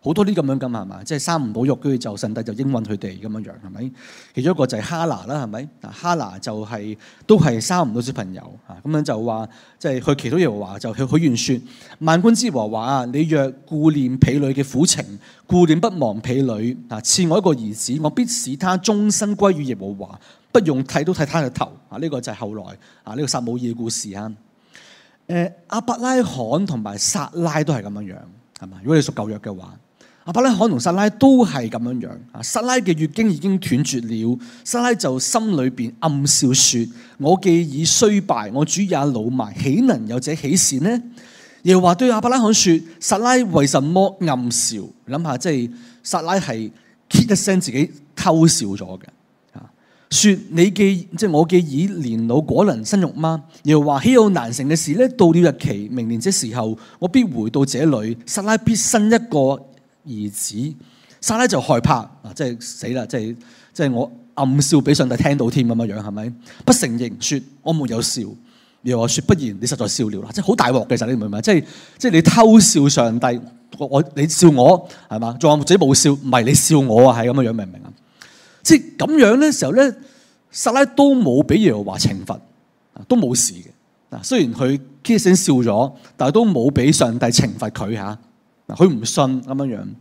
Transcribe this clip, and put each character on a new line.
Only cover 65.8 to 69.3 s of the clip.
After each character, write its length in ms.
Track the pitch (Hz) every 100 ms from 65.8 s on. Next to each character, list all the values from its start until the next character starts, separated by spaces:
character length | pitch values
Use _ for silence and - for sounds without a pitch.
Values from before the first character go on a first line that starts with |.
| 113 101
樣， 40 |
係 80 | 104
咪？ 220 | 104 113 120 - - -
不 80 |
承 160 | 254 143 117
認， 140 | 120 -
說： 180 | - 139 - _
「我 80 | -
沒 120 | 160 131
有 140 | 113
笑。」 200 | 113 131 101 120 _ _ _ _
耶 100 | 123 123
和 60 |
華 40 | 117
說： 160 | -
「不 80 | -